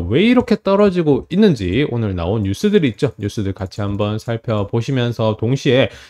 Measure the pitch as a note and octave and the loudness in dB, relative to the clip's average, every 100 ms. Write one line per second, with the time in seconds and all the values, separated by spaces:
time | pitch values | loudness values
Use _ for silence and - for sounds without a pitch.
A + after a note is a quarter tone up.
0 | F2 C3+ A3+ B3 A#3+ G#3+ F#3+ G3 G#3 F3+ | 0 2 4 4 2 0 0 2 2 2
1 | D3+ C3+ - F3+ G#3+ A#2+ F2+ A2 D3 A#2+ | 0 0 0 2 4 4 0 0 0 -2
2 | G#2+ F2+ E2+ A2+ G2 G2 G#3 G#3 C#3 - | -2 -2 -2 0 -2 0 2 2 2 -2
3 | C#3 - G#2 - G2 F#2+ F#2 - G2+ G2+ | -4 -4 -8 -4 -6 -6 -8 -6 -6 -2
4 | G#2 G#2+ - A2+ - G#2+ G2 A#2 A2+ C3 | -4 -4 -6 -8 -4 -4 -2 -4 -2 -2
5 | A#2+ A#2 A2 G#2+ A2 C#3 D3 C3+ G#2+ - | -2 -2 -2 -2 -2 -2 2 2 2 -2